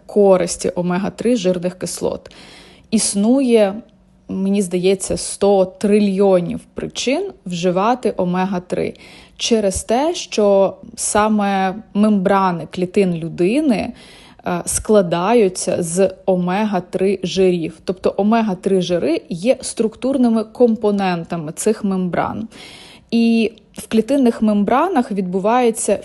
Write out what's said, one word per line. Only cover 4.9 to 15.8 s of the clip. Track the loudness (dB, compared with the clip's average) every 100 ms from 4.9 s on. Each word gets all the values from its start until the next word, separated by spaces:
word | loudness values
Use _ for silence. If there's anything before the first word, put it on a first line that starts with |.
| 0 -2 -6
сто | -8 -2 2 2 0
трильйонів | -2 0 2 2 2 4 2 0 -8 -12
причин | -12 -10 -6 -4 -2 -4 -10 -10
вживати | -4 0 2 0 0 -2 -2
омега | -2 -2 -2 -4
три | -6 -6 -6 -8 -20 -20 -20 -10
через | 0 0 0 -2
те, | -2 0 0
що | -4 -6 0 2 4 2 -2 -14 -8
саме | -2 0 2 2 0 0 -2 -4 -6
мембрани | 0 2 2 2 2 2 -2 -6
клітин | -6 -2 0 0 -2
людини, | -6 -2 0 2 0 0 -4 -12 -20 -20 -20 -12 -6
е, | -6 -6
складаються | -6 2 4 4 0 2 2 2 0 -4 -4